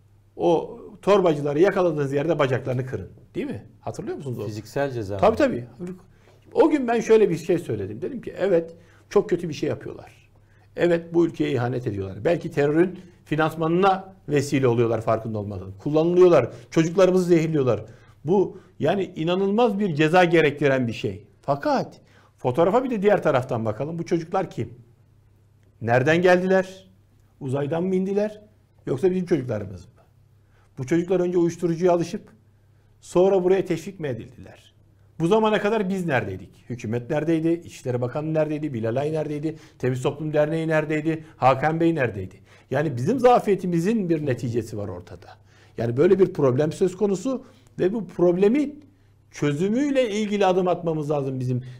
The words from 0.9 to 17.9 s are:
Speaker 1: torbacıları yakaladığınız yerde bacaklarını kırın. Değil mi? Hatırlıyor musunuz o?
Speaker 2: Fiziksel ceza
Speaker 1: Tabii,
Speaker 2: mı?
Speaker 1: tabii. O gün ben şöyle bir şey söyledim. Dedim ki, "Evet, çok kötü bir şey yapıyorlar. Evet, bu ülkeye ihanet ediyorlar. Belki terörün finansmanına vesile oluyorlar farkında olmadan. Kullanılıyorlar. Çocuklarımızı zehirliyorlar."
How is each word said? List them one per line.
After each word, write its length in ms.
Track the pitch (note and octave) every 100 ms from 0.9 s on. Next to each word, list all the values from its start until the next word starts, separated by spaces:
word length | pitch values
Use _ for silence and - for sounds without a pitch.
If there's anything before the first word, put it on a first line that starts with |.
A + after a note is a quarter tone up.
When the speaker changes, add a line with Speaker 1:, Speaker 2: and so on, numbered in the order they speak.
| -
Speaker 1:
torbacıları 580 | F#3 G3+ F3+ D3 C#3+ C#3+
yakaladığınız 540 | F#3+ F#3+ F3+ D3+ C#3
yerde 260 | C#3+ D#3 D3+
bacaklarını 460 | C3+ B2 C3 B2+ B2+
kırın. 240 | G2+ F2+ - - E3
Değil 100 | C4+
mi? 160 | F3 - -
Hatırlıyor 360 | - C3 G#3+ F#4
musunuz 220 | C#3 A2+
o? 60 | G#2+
Speaker 2:
Fiziksel 460 | G#2+ - C#3+ C#3+
ceza 260 | B2 G2 G2
Speaker 1:
Tabii, 140 | G3+
Speaker 2:
mı? 60 | A#3+
Speaker 1:
tabii. 280 | C#4 B2 A#2+ - F3+ F#3 - _ _ _ -
O 160 | - D4+
gün 180 | D4 A#3+
ben 120 | A#3
şöyle 300 | - A3 G3
bir 80 | E3
şey 200 | - A3
söyledim. 440 | - G#2+ - G#2+
Dedim 200 | G#3 C4
ki, 120 | - -
"Evet, 380 | F#3+ E3+ - - - _ _
çok 200 | G#3 F#3+
kötü 200 | F3 F3
bir 40 |
şey 160 | C#3+ D3
yapıyorlar. 600 | A#2 - - - - _ _ _ _ _ -
Evet, 380 | E3+ E3+ E3+
bu 120 | E3+ D#3+
ülkeye 260 | - D3+
ihanet 360 | C3 A#2+ B2+ B2
ediyorlar. 380 | G2 F#2+ G2 C3+
Belki 260 | F3 E3+
terörün 480 | C#3+ C#3+ D3+ F#3 - - - -
finansmanına 880 | D3+ D#3 E3 D#3+ F3 G3 F#3+ - - -
vesile 380 | D3 C3 C#3 B2+
oluyorlar 340 | A#2 A2+ A2
farkında 360 | A#2 A2 A2+ G#2+
olmadan. 320 | G2+ F#2+ F#2+ -
Kullanılıyorlar. 640 | D3+ D#3 E3+ F3+ F3+ D#3 A#2 - -
Çocuklarımızı 540 | E3 E3 F3 F3+ F#3 F3
zehirliyorlar." 600 | E3+ D#3+ D#3 B2+ G#2 -